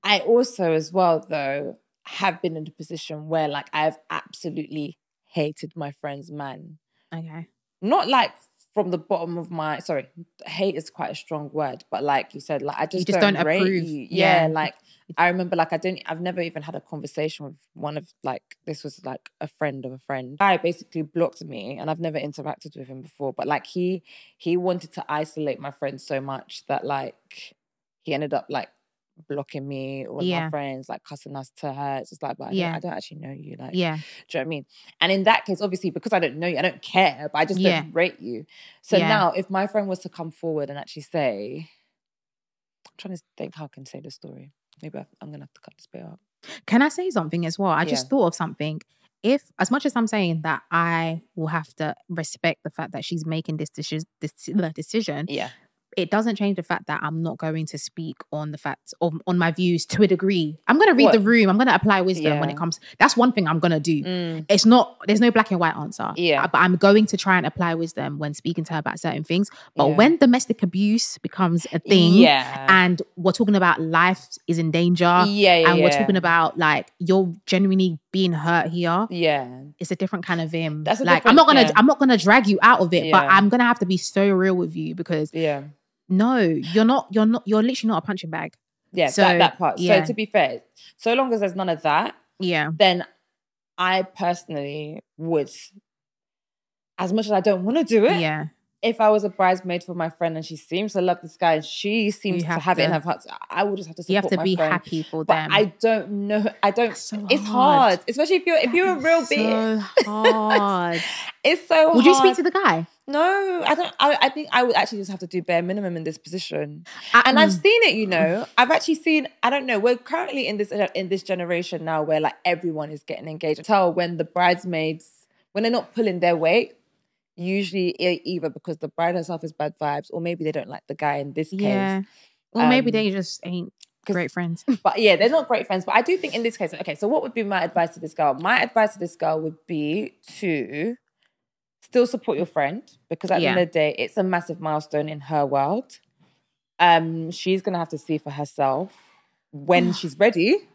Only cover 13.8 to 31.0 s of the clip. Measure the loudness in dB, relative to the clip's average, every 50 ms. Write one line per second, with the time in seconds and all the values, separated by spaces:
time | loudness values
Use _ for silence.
13.8 | -4 -4 -8 -10 -10 -6 -2 0 2 4 4 4 4 2 0 -2 -4 -4 -6 _
14.8 | _ _ _ _ _ _ -2 2 2 2 2 0 -2 -2 0 -2 0 0 -2 -4
15.8 | -4 -4 -6 -6 -8 -10 -8 -6 -6 -8 -6 -6 -6 -6 -8 -10 -12 -12 -14 -14
16.8 | _ _ -14 -14 -14 -12 -8 -6 -6 -6 -6 -8 -16 -16 -18 _ _ _ _ -10
17.8 | -10 -8 -8 -10 -12 _ _ _ _ -8 -8 -8 _ _ -20 _ _ -12 -12 -10
18.8 | -12 -16 -16 -14 -14 -14 -14 -14 _ -20 _ _ -14 -14 _ _ -6 -6 -6 -8
19.8 | -12 -14 -14 -16 _ _ -10 -10 -10 -12 -4 0 2 2 2 2 0 -4 -4 -6
20.8 | -12 _ -8 -8 -8 -6 _ -2 -2 -2 -2 -8 -18 -16 -14 -14 -12 -12 -12 -10
21.8 | -8 -8 -6 -6 -6 -6 -6 -6 -8 -8 -12 -12 -12 -12 -12 _ -16 -20 _ -18
22.8 | -18 -18 -18 -20 -20 -20 _ _ -8 -8 -6 -6 -4 -4 -4 -4 -6 -8 -6 -4
23.8 | -4 -4 -4 -6 _ _ -20 -20 -20 _ _ _ -4 -2 -2 0 0 -2 -4 -4
24.8 | -6 -14 -14 -14 -10 -6 -6 -6 -6 -8 -8 -8 -6 -6 -6 -6 -10 -14 -12 _
25.8 | -8 -8 -8 -10 -12 -8 -8 -8 -6 -8 -10 -12 -12 _ -20 -20 _ _ -6 -6
26.8 | -4 -4 -6 -6 -6 -10 -14 _ _ _ -20 -20 -20 -20 _ _ _ _ _ _
27.8 | _ _ _ _ _ -6 -6 -6 -4 -4 -4 -6 -6 _ -8 -8 -8 -8 _ _
28.8 | _ _ _ _ _ _ _ _ -14 _ -10 -10 -10 _ -10 -12 -10 -10 -10 -10
29.8 | -10 -10 -10 -12 -12 -12 -10 -6 -4 -4 -4 -4 -4 -6 -6 -6 -8 -8 -10 -12
30.8 | -12 -14 -16 -16